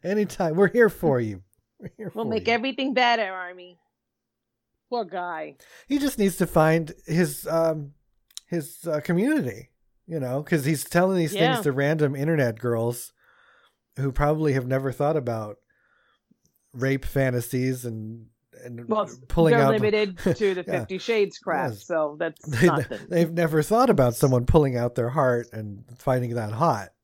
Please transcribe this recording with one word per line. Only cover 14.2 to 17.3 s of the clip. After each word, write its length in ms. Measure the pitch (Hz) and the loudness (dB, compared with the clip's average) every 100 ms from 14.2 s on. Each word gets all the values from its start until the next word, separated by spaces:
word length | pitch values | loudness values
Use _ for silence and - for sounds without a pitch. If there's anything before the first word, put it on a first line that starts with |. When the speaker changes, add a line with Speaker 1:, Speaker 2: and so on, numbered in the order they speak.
| 147 156 156 | 2 2 2
Speaker 1:
have 140 | 139 123 | 0 0
never 240 | 135 135 | -2 -2
thought 260 | - 147 156 | -2 0 0
about 400 | 123 113 104 104 _ _ _ _ _ _ _ _ _ _ _ | -2 -6 -8 -14 _ _ _ _ _ _ _ _ _ _ _
rape 320 | 127 131 135 - | -4 0 0 -2
fantasies 800 | 139 131 | 0 0